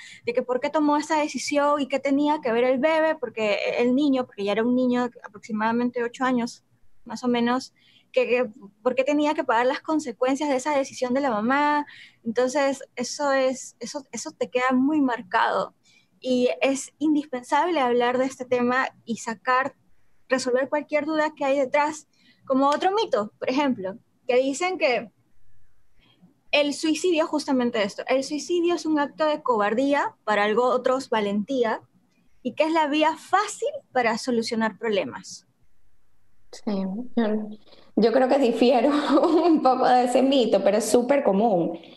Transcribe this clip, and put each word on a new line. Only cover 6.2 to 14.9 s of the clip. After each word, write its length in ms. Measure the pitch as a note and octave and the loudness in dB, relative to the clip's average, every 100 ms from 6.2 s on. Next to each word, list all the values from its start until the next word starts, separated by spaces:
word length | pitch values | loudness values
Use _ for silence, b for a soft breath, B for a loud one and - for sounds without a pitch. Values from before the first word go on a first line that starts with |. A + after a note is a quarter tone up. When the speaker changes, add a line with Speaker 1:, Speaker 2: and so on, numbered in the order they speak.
Speaker 1:
años, 400 | C4 B3 A#3+ - _ _ - - | -2 0 -2 -8 _ _ -20 -20
más 180 | A#3 A3+ | -16 -6
o 40 | B3 | -2
menos, 460 | A#3+ A#3+ B3+ - b b b b | 0 0 -2 -6 b b b b
que, 160 | B3+ A3+ | -2 0
que 240 | B3 A#3+ - - _ | 0 0 -6 -20 _
por 120 | B3+ | -2
qué 100 | B3+ | 0
tenía 300 | C4 D4 D4 | 0 2 0
que 100 | D#4 | 0
pagar 220 | C#4+ A3+ B3 | 0 2 2
las 140 | D4+ | 0
consecuencias 680 | - D#4 C#4+ G#3 B3+ C4+ D4+ | -2 -2 -2 -2 -2 0 0
de 80 | C4 | -2
esa 180 | D4+ | 0
decisión 380 | C#4+ C4+ - B3 | -2 -2 -4 -2
de 80 | B3+ | 0
la 80 | C#4 | 0
mamá. 540 | G#3 A3 C#4 D4 D4 D4 B B B | 0 0 0 2 0 -2 B B B
Entonces, 580 | A3+ A3+ B3+ D4 C#4 C4+ - - | -6 -2 0 2 0 -2 -8 -10
eso 360 | A#3+ - C#4+ | -8 -4 0
es, 440 | C4+ C4 B3+ - - | 2 0 -2 -10 -14
eso, 260 | A#3 D4 - | -12 -12 -12
eso 180 | A3+ D#4+ | -12 -12
te 180 | - A#3+ | -8 -6
queda 240 | B3 B3+ | 0 2
muy 300 | B3+ C4+ | 2 2